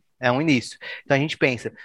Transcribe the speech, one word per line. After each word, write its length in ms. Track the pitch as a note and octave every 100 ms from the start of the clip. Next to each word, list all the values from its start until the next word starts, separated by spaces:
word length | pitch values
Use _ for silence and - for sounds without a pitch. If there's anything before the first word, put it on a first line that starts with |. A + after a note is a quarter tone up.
| _ -
é 120 | B2+
um 100 | B2+
início. 380 | D#3+ B2+ - - - -
Então 140 | - C#3
a 20 |
gente 180 | D3+ -
pensa, 360 | C#3+ B2 A2+ -